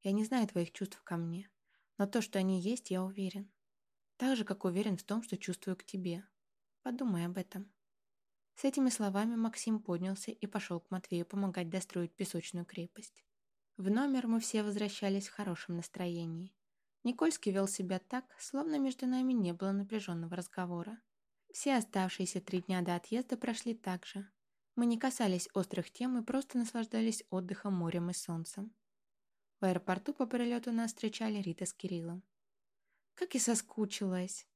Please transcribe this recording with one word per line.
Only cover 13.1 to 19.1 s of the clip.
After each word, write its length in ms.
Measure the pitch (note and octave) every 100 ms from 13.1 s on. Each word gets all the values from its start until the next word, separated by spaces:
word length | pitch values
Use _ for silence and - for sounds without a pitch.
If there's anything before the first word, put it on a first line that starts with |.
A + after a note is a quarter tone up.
| _ _ _ _ _ _ -
В 120 | F#3+
номер 380 | G#3+ C#4+ C4 A#3+
мы 120 | A3+
все 240 | A3+ A3
возвращались 640 | G#3 G3+ G#3 G3+ G3+ G3 G3
в 60 |
хорошем 440 | - G3+ E3+ - E3+
настроении. 760 | E3+ - F3+ E3+ E3 E3 F#3 _ _ _ _ _
Никольский 500 | A#3+ B3 D#4 D#4+ -
вел 140 | F#3+ G3
себя 320 | G3 F#3 F#3
так, 260 | - B3 B3+ -
словно 400 | - C4+ D#4 D4+
между 300 | C4+ B3+
нами 260 | B3+